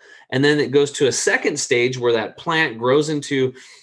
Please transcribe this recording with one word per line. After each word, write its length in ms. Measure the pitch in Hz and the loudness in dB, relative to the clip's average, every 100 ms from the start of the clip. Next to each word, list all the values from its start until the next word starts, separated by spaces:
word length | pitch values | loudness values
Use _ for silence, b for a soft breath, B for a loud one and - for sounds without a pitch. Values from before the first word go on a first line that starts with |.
| B B B | B B B
And 140 | 127 | 0
then 160 | 147 151 | 2 2
it 100 | 127 | 2
goes 220 | 139 143 | 2 0
to 140 | - 135 | 0 0
a 60 | |
second 460 | - 202 - 220 147 | 0 0 0 -2 -4
stage 400 | - 120 123 127 | -2 0 0 0
where 140 | 120 | 0
that 240 | 113 104 - | 0 -2 -8
plant 420 | 170 160 156 113 | -4 0 0 -2
grows 300 | 123 143 147 | 2 2 2
into, 460 | 147 - 139 131 127 B B | -4 -4 -2 -2 -4 B B